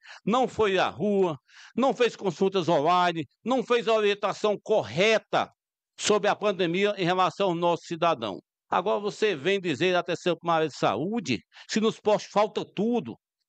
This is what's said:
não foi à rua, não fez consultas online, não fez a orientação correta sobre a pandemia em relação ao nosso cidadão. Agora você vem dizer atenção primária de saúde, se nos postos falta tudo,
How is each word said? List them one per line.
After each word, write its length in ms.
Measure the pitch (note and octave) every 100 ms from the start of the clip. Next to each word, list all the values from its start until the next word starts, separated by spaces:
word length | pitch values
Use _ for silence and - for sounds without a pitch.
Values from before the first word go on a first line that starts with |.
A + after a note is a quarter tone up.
| - - -
não 220 | B3 A#3+
foi 320 | - G#3+ F#3
à 100 | B2
rua, 480 | G#2+ G#3 G3 F#3 C#3+ _ - - -
não 180 | C4+
fez 220 | A3+ A#3 -
consultas 520 | G3 D3+ F#3+ F#3+ E3+
online, 600 | D#3+ D3+ F3+ F3 E3 C#3 _ A3
não 160 | C4
fez 240 | G3 A#3+ G#3+
a 60 |
orientação 640 | A3 G#3 G3+ G3+ E3 G#3+ G3+
correta 880 | - G#3+ G#2+ C3 G#3+ G#3+ - D3+ F#2 _ _ _ _ -
sobre 280 | - G#3 G3
a 80 | E3+
pandemia 600 | G#3 F#3 E3+ F3+ G3+ G3+
em 60 |
relação 460 | E3+ F#3 F3 - G3
ao 60 | E3+
nosso 280 | F3 E3
cidadão. 560 | - E3 E3+ C#3 A2 F2 _ _ -
Agora 320 | F#3 F#3 A3
você 360 | G3+ - G#3+ D#3
vem 260 | D#3 G3
dizer 340 | F3 C3+ F#3 F3+
atenção 400 | E3+ D#3+ F3+ E3
primária 320 | E3+ D#3+ D#3
de 80 | -
saúde, 680 | D3+ G2+ E3+ A3+ C#3 G#2+ _ - -
se 100 | A3
nos 200 | A3 -
postos 320 | - G#3 -
falta 340 | G3+ G#3+ G#3+ D#3+
tudo, 500 | - A3 A#3+ A#2+ - _ _